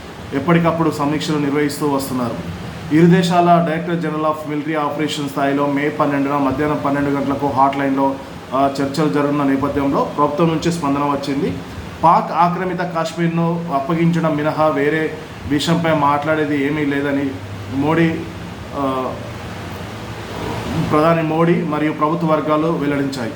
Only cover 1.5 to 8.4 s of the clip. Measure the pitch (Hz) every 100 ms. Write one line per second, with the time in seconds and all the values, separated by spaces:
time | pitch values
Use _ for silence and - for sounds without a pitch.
1.5 | 147 147 - 151 139 - 127 117 - -
2.5 | - - - - 151 175 175 170 180 175
3.5 | 170 151 160 175 170 156 151 156 151 143
4.5 | 147 143 156 147 143 151 151 143 147 139
5.5 | 139 143 139 147 147 143 139 139 147 139
6.5 | 127 151 143 143 143 143 139 135 131 143
7.5 | 127 135 143 139 135 139 135 - -